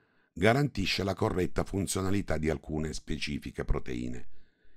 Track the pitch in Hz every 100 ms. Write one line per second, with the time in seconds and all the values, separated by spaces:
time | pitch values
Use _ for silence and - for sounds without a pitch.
0 | _ _ _ - 101 123 143 - 92 -
1 | 98 95 110 - 85 - 82 98 98 98
2 | 95 101 85 78 76 78 - 78 78 71
3 | - 73 - 71 69 - 65 69 67 62
4 | 62 62 - - - _ -